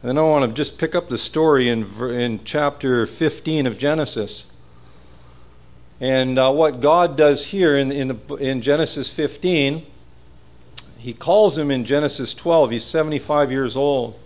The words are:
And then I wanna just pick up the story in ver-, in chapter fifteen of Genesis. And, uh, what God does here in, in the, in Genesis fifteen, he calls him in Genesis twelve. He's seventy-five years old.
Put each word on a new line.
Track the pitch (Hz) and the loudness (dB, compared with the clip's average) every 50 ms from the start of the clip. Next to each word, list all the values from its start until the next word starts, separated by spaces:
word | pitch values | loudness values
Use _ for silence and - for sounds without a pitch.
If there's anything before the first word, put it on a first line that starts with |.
And | - | -4
then | 123 127 | -2 0
I | 147 | 2
wanna | 156 156 151 147 135 | 2 4 4 2 2
just | 117 110 139 147 - - | 0 -2 -4 -6 -6 -4
pick | - 165 156 165 | -6 -6 -2 -2
up | 175 170 - | -4 -4 -4
the | 127 | -6
story | 110 - - - 156 160 160 147 131 127 | -6 -6 -4 -2 2 2 4 4 4 4
in | 120 117 113 107 | 2 0 -2 -4
ver-, | 98 101 107 120 123 120 | -8 -8 -8 -8 -6 -4
in | 123 120 120 113 98 - | -4 -2 -4 -4 -6 -8
chapter | - - 151 147 143 143 - - 131 127 120 113 | -6 -4 -2 -2 -2 -4 -2 -2 0 2 2 0
fifteen | - - - 165 175 170 - - 160 156 156 135 | -2 -2 -2 -2 -2 -2 -4 -6 -4 -2 0 0
of | 127 107 | -2 -2
Genesis. | 98 123 143 156 160 147 123 - 117 104 98 - - - - - - - - - - - - - - - - - - - - - - - - - - - - - - - - - - | -2 -2 -2 0 0 -2 -4 -4 -6 -6 -8 -10 -14 -14 -18 -20 -20 -20 -20 -20 -20 -20 -20 -20 -20 -20 -20 -20 -20 -20 -20 -20 -20 -20 -20 -20 -20 -20 -20 -20 -20 -20 -20 -14 -6
And, | 127 131 131 131 131 127 127 131 | -2 0 0 2 0 0 2 2
uh, | 131 131 139 | 2 4 4
what | 151 160 156 131 123 | 4 2 2 2 2
God | 120 147 160 175 175 175 143 | 2 4 4 4 4 2 2
does | 139 156 147 143 139 - | 4 4 4 4 2 -2
here | - - 196 185 160 143 | -6 -2 2 2 4 4
in, | 139 139 131 | 2 2 0
in | 139 143 135 | -2 -4 -4
the, | 131 127 107 - - 147 | -4 -6 -8 -10 -12 -8
in | 135 139 131 135 127 | -4 -4 -4 -4 -2
Genesis | 110 135 143 156 160 - - 147 127 - | 0 2 2 2 2 -2 -2 -6 -6 -8
fifteen, | - - 156 139 - - - 185 180 156 139 139 147 160 165 - - - - - - - - - - - - - - - - - - - - - - | -4 -4 -4 -4 -4 -4 -2 0 2 2 2 0 -2 -4 -10 -16 -20 -20 -20 -20 -20 -20 -20 -20 -20 -20 -20 -20 -20 -20 -20 -20 -20 -20 -20 -20 -20
he | - 117 127 | -14 -14 -14
calls | 117 - - 156 180 214 214 196 135 | -12 -8 0 2 4 6 6 4 4
him | 156 151 143 | 0 -2 0
in | 139 127 117 | -2 -2 0
Genesis | 107 139 147 151 139 - - 131 - - | 0 0 0 0 0 -2 -4 -6 -6 -8
twelve. | - - 170 165 165 143 117 | -6 -2 2 4 4 4 4
He's | 117 117 - | 0 -6 -6
seventy-five | - - 160 156 156 151 135 - - 151 147 147 135 | -4 -2 -2 -2 0 -4 -6 -4 -2 0 0 2 0
years | 131 135 135 120 113 | 0 -4 -4 -4 -2
old. | 131 139 143 143 131 120 117 104 - - | -2 0 0 0 -2 -2 -6 -10 -16 -20